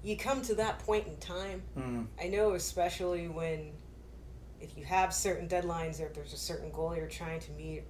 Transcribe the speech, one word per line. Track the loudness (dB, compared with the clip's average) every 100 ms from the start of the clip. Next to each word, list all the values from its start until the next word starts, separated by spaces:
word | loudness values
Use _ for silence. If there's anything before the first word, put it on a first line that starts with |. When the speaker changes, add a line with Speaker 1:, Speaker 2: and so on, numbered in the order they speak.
Speaker 1:
you | 0 0
come | 2 2
to | 2 4
that | 4 2
point | 4 2 2
in | -6
time. | -4 -4 -2 -4 -6 -4
Speaker 2:
Mm. | -2 -2 -2 -4
Speaker 1:
I | 0
know | 6 6
especially | 4 0 2 2 4 2 2 0
when, | -2 0 0 -4 -10 -12 -14 -14 -14 -12 -12 -12 -12
if | -12 -10
you |
have | 2 4 6
certain | 4 2 2 2
deadlines | 2 4 0 0 -2
or | -4
if |
there's | -4 -8
a | -6
certain | -4 -4 -4
goal | 0 0 0
you're | -2
trying | -4 -4 -4
to | -6
meet | -8 -6 -6 -8